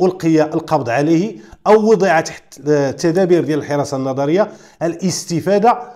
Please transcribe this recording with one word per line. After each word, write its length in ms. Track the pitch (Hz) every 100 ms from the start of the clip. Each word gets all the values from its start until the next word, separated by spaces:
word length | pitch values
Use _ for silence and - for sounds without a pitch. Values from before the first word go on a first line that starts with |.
ألقي 420 | 185 180 165 160
القبض 480 | 151 165 165 151 120
عليه 460 | 117 147 165 214 - - - 185
أو 240 | 220 214
وضع 300 | 208 190 160
تحت، 400 | 156 - _ - 143
آه، 220 | 147 139
تدابير 540 | - 170 165 185 170
ديال 140 | 135 151
الحراسة 380 | 135 147 139 135
النظرية 560 | 135 131 143 175 208 - - -
الاستفادة 960 | 170 170 185 - - 165 180 202 226 240 -